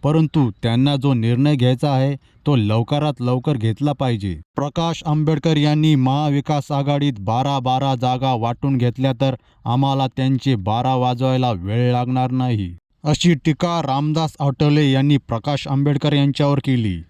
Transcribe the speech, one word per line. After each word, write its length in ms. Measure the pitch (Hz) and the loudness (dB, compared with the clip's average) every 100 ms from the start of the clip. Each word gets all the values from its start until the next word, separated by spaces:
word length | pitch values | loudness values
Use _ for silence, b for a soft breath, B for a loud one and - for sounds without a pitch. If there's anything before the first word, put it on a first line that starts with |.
परंतु 480 | 143 156 156 160 127 - | 2 2 2 2 0 0
त्यांना 340 | 120 117 139 143 | -2 2 2 0
जो 180 | 135 | 0
निर्णय 420 | 127 113 120 143 147 | 0 0 2 2 2
घ्यायचा 340 | 127 127 151 | 2 2 0
आहे, 260 | 131 135 139 b b - | 0 0 -4 b b 0
तो 100 | 139 | 2
लवकरात 560 | 104 107 117 147 151 139 | 2 0 0 -2 -2 -4
लवकर 360 | 123 127 123 139 | -2 -2 -2 -2
घेतला 360 | 113 107 147 | -2 -2 -2
पाहिजे. 480 | 143 135 117 98 80 - - | -2 -2 -2 -4 -8 -8 -6
प्रकाश 460 | 139 - 170 160 170 | -4 -2 -4 -4 -2
आंबेडकर 500 | 156 151 156 165 156 | 0 0 0 2 2
यांनी 380 | 147 151 156 | 2 2 4
महाविकास 760 | 147 127 139 151 143 - 151 - | 4 2 2 0 -2 -2 -4 -2
आघाडीत 400 | 143 143 143 143 113 | -4 0 0 0 -2
बारा 380 | 95 113 135 139 | -2 -2 0 -2
बारा 360 | 127 131 139 | 0 0 0
जागा 400 | 131 127 127 131 | 0 -2 0 -2
वाटून 440 | 117 117 120 139 135 | -2 -2 -2 -2 0
घेतल्या 340 | 123 117 131 123 | 0 0 -2 0
तर 140 | 135 127 b b | -2 -4 b b
आम्हाला 420 | - 123 135 135 131 | -4 0 0 0 -2
त्यांचे 480 | - 131 135 - | -2 0 0 0
बारा 400 | 123 95 110 123 | -2 -2 -2 0
वाजवायला 560 | 131 127 123 131 127 127 | 0 0 0 0 0 0
वेळ 420 | 101 92 113 123 | -2 -4 0 0
लागणार 380 | 123 123 127 127 | 0 -2 -2 -2
नाही, 460 | 131 127 113 92 87 _ _ | -2 -2 -2 -4 -8 _ _
अशी 300 | 151 151 180 | -2 0 2
टीका 480 | 160 - 147 175 170 | 2 0 0 -2 -2
रामदास 520 | 143 135 151 156 156 - | -2 -2 0 0 -2 -2
आठवले 520 | 143 135 151 147 147 | -4 2 2 4 2
यांनी 240 | 135 135 143 | 2 2 2
प्रकाश 520 | - 113 147 143 - | 0 -6 -2 -4 -2
आंबेडकर 440 | 139 143 135 147 | -2 0 0 0
यांच्यावर 460 | 143 143 135 143 143 | 2 0 2 0 0
केली. 440 | 139 127 110 87 80 | 0 -2 0 -4 -10